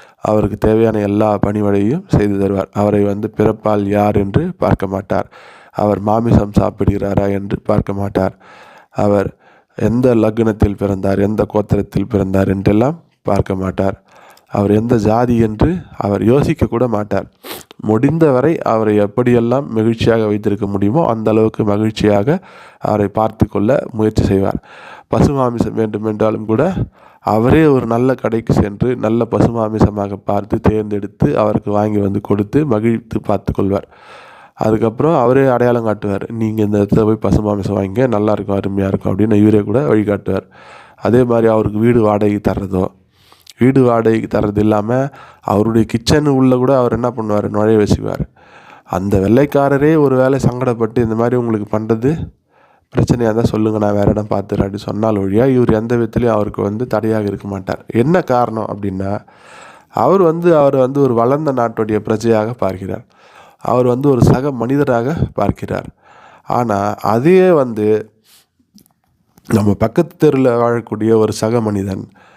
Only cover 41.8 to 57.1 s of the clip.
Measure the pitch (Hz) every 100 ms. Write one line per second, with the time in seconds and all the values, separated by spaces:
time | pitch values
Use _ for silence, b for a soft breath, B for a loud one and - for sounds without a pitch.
41.8 | 117 117 104 104 104 104 101 95 98 92
42.8 | 95 - _ b b b b - 123 135
43.8 | 123 117 113 113 113 110 104 104 107 107
44.8 | 107 127 139 B B B - 101 113 113
45.8 | 107 117 - 151 147 135 131 127 127 135
46.8 | 120 113 120 117 107 104 104 104 107 110
47.8 | 104 - 104 90 - B B B B B
48.8 | - 90 98 98 98 120 143 143 139 139
49.8 | 147 160 139 131 131 135 127 123 127 117
50.8 | 110 123 113 110 120 123 117 107 101 110
51.8 | 110 113 127 165 - _ b b b b
52.8 | b - 120 120 113 110 117 110 110 107
53.8 | 104 101 101 104 104 104 98 101 98 101
54.8 | - 101 110 104 98 104 135 127 117 110
55.8 | 117 120 113 - 120 107 104 104 101 107
56.8 | 123 107 110